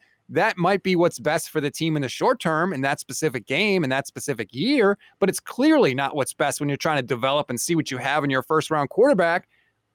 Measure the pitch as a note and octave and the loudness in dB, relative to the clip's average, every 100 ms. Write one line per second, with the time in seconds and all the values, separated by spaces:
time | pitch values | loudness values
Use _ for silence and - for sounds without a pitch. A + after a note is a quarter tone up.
0 | _ _ _ B2+ G#3 G3 F3 G3+ F#3 F3 | _ _ _ 0 0 2 0 2 2 2
1 | E3+ - B2+ D#3+ - D#3 C#3+ - D#3+ D#3 | 2 2 -2 -2 -2 -4 -4 -4 -2 -2
2 | C3 - G#3 C4 F3 D#3 F3+ D3 C3+ D3 | -4 -2 0 0 0 0 0 -2 -2 -2
3 | - C3+ D#3 C3 - C3+ G#3+ F#3+ C#3+ C3 | -6 -4 -4 -4 -4 -2 2 2 0 -2
4 | - - - A#2+ A2 A#2 G#3 C#4+ G3+ G3+ | -4 -10 -8 -6 -6 -4 0 2 2 0
5 | _ _ G3 F#3 - - D4 D#4+ F3+ C3 | _ _ -2 -2 -10 0 4 4 4 2
6 | C#3 C#3+ B2+ - D3 - C#3+ C#3 E3 D3+ | -2 -2 -6 -2 -2 0 -4 -2 0 -2
7 | B2 B2 C3 C#3+ C#3+ A#2+ - E3+ C#3 B2+ | -2 -2 0 0 -2 -6 -2 -2 -2 -4
8 | C3+ D3 C#3+ C3 - D#3 C#3+ D#3 C#3+ - | -2 0 0 -2 0 0 0 -2 -2 4
9 | C4 A3+ E3+ F3 - _ _ _ _ | 4 6 2 0 -4 _ _ _ _